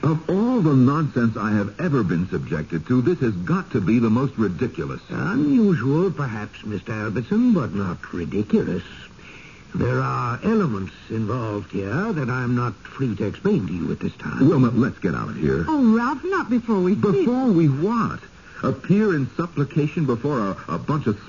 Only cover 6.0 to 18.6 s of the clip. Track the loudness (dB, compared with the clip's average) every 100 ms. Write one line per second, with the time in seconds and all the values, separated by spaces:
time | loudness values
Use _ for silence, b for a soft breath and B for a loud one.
6 | 2 0 -4 -4 -8 -10 -8 -8 -6 -6
7 | -2 -4 0 2 4 4 2 -2 -4 -6
8 | -8 -8 -4 -4 0 0 0 -4 -6 -18
9 | -20 B B B B B B -4 0 0
10 | -2 -2 -4 -2 0 2 0 -2 -8 -12
11 | -8 -4 -2 -4 -4 -6 -6 -6 -4 -2
12 | -2 -2 -2 -2 0 0 -2 -6 -16 -4
13 | -4 -2 -4 -2 0 2 0 -4 -4 -4
14 | -6 -6 -8 4 6 6 4 4 0 0
15 | -4 -2 -4 -2 0 0 0 2 4 4
16 | 2 -4 -2 -2 0 -2 0 0 2 2
17 | 2 2 2 2 2 4 4 2 0 0
18 | -2 -4 -14 B B B